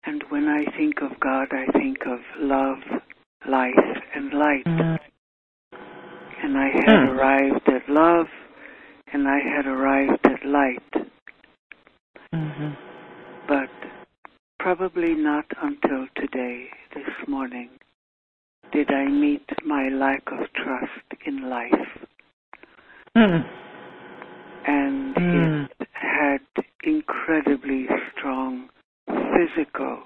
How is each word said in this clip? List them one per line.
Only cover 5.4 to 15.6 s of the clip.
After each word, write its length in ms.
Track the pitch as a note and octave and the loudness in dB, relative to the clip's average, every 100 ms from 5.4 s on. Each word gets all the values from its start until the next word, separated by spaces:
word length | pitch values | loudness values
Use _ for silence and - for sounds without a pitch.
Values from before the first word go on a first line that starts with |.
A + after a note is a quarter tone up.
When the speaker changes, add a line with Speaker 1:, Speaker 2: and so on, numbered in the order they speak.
| _ _ _ - - - - - - - | _ _ _ -20 -20 -18 -18 -18 -18 -8
Speaker 1:
And 140 | D4 C4+ | -2 0
I 120 | C#4 | 2
had 180 | - - G#3+ | 4 8 8
Speaker 2:
Hmm. 60 | C3 | 8
Speaker 1:
arrived 560 | C3 C3+ C#3 C#3 B2+ - | 4 4 4 4 2 2
at 200 | C3 - | 0 2
love, 380 | D3 E3 E3+ E3 - - - - - - - - | 4 6 6 2 -6 -20 -20 -20 -20 -20 -20 -8
and 160 | C#3+ C#3 | -2 2
I 100 | C#3 C#3+ | 2 0
had 120 | D3 C3+ | -2 -2
arrived 580 | C3 C3+ C#3 C#3 - | -2 2 2 2 4
at 200 | - - C#3 | 2 2 0
light. 460 | C#3+ C#3 B2 _ - - _ - - _ _ _ - _ _ _ - - | 2 2 0 _ -6 -6 _ -20 -20 _ _ _ -20 _ _ _ -20 -8
Speaker 2:
Mm-hmm. 360 | E3 D#3 C#3+ D3+ C#3+ - - - - - - - | -6 -4 -6 -8 -10 -16 -20 -20 -20 -20 -18 -2
Speaker 1:
But 240 | C#3+ C4 - - - - _ - _ _ _ | 0 0 -10 -18 -18 -20 _ -20 _ _ _
probably 540 | F#3 F3 F#3 F3+ E3+ | -2 0 -2 0 0
not 300 | D#3 D3+ D3 D3+ - | 2 0 0 -4 -6